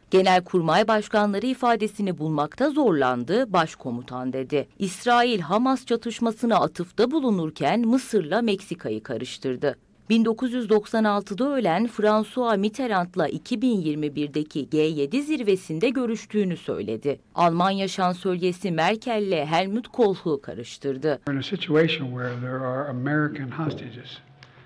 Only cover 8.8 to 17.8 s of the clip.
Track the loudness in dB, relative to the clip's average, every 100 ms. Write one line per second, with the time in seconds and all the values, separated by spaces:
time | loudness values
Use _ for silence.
8.8 | -6 -6 -6 -8 -8 -6 -6 -2 -2 -4
9.8 | _ _ 0 2 4 0 -2 -2 2 2
10.8 | 2 0 2 0 -2 -2 -2 0 2 2
11.8 | 0 0 2 4 2 -2 0 2 0 0
12.8 | -2 0 0 0 -2 -2 -4 -2 2 2
13.8 | 0 -2 -2 -2 -4 -4 -4 -6 -2 0
14.8 | 2 0 -2 -2 -2 -2 2 0 0 -2
15.8 | 0 0 -2 -4 -4 -2 0 -2 -6 -6
16.8 | -4 -4 -4 -4 _ 2 2 4 0 0